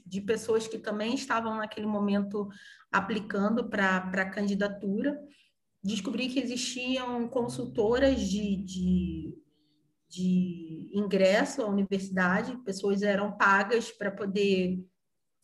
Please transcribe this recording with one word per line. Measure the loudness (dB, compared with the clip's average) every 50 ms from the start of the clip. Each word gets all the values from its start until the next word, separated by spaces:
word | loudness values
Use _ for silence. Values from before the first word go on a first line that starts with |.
| -12
de | -8 -8 -4
pessoas | -2 -2 -2 0 0 0 0 0 0
que | -2 -6
também | -8 -6 -4 -4 -2 -2 -2 -2
estavam | -4 -2 -2 -2 -2 0 -2 -4
naquele | -4 -6 -6 -6 -6 -4
momento | -2 0 0 2 2 2 2 0 0 -2 -4 -4 -6 -8 -14 -20 -20 -20 -20 -6 _
aplicando | 0 0 0 0 -2 -4 -4 -4 0 0 2 2 2 0 0 -2
pra, | 0 0 2 2 2 2 0 -2
pra | -2 -2 -2 -2
candidatura. | -2 -2 -2 0 0 0 0 -2 -2 -4 -4 -2 -2 0 0 -2 -2 -4 -8 -16 -20 _ _ _ _ _ _ _ _ _ -4
Descobri | -4 -4 -2 -4 -4 -2 -2 -2 -2
que | 0 -2
existiam | -2 -2 -4 -4 -4 -6 -6 -4 -4 -2 -2 -2 -2 -4 -2 -4 -4
consultoras | -2 -2 -2 -2 -2 -4 -6 -6 -2 0 2 2 4 4 6 6 4 4 4
de, | 2 2 0 0 0 0 0 -2 -2
de, | -4 -4 -2 2 2 4 4 2 0 -2 -6 -8 -8 -12 -14 -20 _ _ _ _ _ _ _ _ _ _ _ _ _
de | -6 -2 2 4 4 4 4 2 -2 -6 -10 -12 -12 -12 -10 -4 -2
ingresso | -2 0 2 4 4 6 6 6 4 2 0 -2 -2
à | -2
universidade, | 0 0 0 0 0 -2 -4 -4 -2 0 2 2 2 2 2 0 -2 -8 -8 -8
pessoas | -8 -6 -2 0 0 2 2
eram | 2 2 2 2 0 -2
pagas | 0 4 6 6 6 6 4 2 0 0 0 -4
pra | -6 -6 -6 -4
poder, | -4 -4 -6 -2 0 2 2 4 4 2 2 0 -2 -4 -8 -12 _ _ _ _ _ _ _ _ _ _